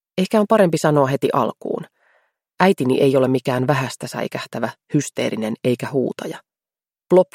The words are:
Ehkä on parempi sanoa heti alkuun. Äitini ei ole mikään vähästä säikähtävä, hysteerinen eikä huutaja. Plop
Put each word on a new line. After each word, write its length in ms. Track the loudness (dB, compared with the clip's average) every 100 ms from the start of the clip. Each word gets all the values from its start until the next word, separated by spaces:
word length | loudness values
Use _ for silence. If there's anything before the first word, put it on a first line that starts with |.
| _ -4
Ehkä 220 | 0 2
on 60 | 2
parempi 280 | 4 4 4
sanoa 300 | 2 2 2
heti 220 | 0 0
alkuun. 520 | 0 -2 -4 -8 -8 -10 _ _ _ _ _ _ 0
Äitini 420 | 2 2 0 2
ei 140 | 2 4
ole 120 | 2
mikään 400 | 0 -2 -4 0
vähästä 400 | -2 -2 -8 -12
säikähtävä, 640 | -8 -8 -10 -10 -6 -8 -8 _
hysteerinen 600 | -4 -4 -6 -6 -4 -6 -4
eikä 260 | -4 -4 -4
huutaja. 500 | -4 -4 -6 -12 -14 _ _ _ _ _ _ 2
Plop 180 | 2 2